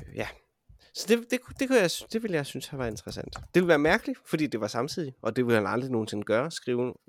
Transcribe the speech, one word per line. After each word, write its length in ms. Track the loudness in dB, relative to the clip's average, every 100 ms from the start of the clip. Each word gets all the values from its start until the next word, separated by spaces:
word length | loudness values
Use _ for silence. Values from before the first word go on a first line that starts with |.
| -12 -8
ja. 120 | -8 -10 _ _ _ -20 _
Så 120 | -10 2
det, 240 | 2 2
det 100 | -4
ku-, 120 | -4 -4
det 80 | 2
kunne 120 | 4
jeg 120 | 4
sy-, 120 | 0 -6
det 100 | -6
ville 120 | -2 -2
jeg 80 | -2
synes 220 | -8 -10
har 100 | -6
været 140 | -6
interessant. 440 | -6 -10 -10 -10 -12
Det 180 | 0
ville 140 | 2 6
være 120 | 6
mærkeligt, 400 | 6 2 0 -8 -4
fordi 220 | -2 -2
det 120 | -2
var 80 | -2
samtidig, 460 | -2 -4 -4 -8 -6
og 140 | -2 0
det 100 | 4
ville 120 | 4
han 100 | 4
aldrig 240 | 0 0
nogensinde 320 | -2 -2 -4
gøre, 280 | 0 2 0
skrive, 420 | -4 -4 -2 -2 -6